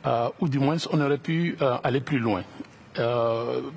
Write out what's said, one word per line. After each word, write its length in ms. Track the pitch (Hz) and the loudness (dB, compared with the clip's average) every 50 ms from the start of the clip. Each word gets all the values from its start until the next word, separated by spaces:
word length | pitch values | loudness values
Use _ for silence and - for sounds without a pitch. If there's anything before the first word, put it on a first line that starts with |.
| - | -2
euh, 240 | 131 123 117 117 127 - - | 0 0 0 0 -2 -2 -2
ou 80 | 190 156 | -2 0
du 100 | 131 139 | 2 2
moins 160 | 139 143 160 165 - - | 2 2 2 0 -2 0
on 80 | - 156 | 0 0
aurait 180 | 143 139 143 139 | 2 2 0 0
pu, 380 | - - 165 165 170 170 - - | 0 -2 0 0 0 0 0 0
euh, 160 | 147 135 120 120 - | 0 0 0 2 0
aller 180 | 135 123 139 | 0 0 0
plus 180 | 123 - 147 127 | 0 0 -2 0
loin. 240 | 113 117 101 90 90 - - - - - - - - - - - | 2 2 0 0 -2 -6 -12 -16 -16 -16 -18 -20 -20 -12 -4 -2
Euh, 640 | 120 117 120 120 117 117 113 113 120 120 127 127 127 135 151 | 0 0 2 2 2 2 0 0 -2 -2 -2 -4 -4 -6 -8